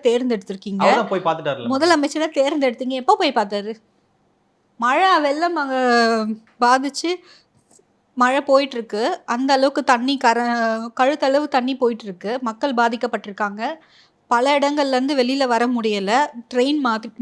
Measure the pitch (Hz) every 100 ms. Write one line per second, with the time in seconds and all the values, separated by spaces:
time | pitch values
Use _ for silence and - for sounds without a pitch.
0 | 240 240 254 214 - 190 208 196 190 254
1 | 202 190 165 160 147 127 120 269 330 320
2 | 285 311 320 311 269 311 262 233 254 262
3 | 254 381 330 247 202 208 202 220 _ _
4 | _ _ _ _ _ _ _ - 233 294
5 | 381 349 294 294 349 330 277 262 254 240
6 | 226 226 220 220 _ - 240 254 277 277
7 | 330 349 - - _ _ _ _ _ _
8 | _ - 247 277 277 269 277 247 226 208
9 | 247 370 - 240 269 269 277 285 277 240
10 | 254 269 254 233 240 240 226 226 233 -
11 | 262 302 269 277 294 269 247 262 240 226
12 | 220 180 196 254 240 220 285 240 233 233
13 | 233 214 208 190 208 208 240 320 _ _
14 | _ _ - 240 269 285 277 294 277 254
15 | 269 285 247 277 262 226 240 240 220 208
16 | 190 240 294 240 - 247 262 302 254 220
17 | 226 -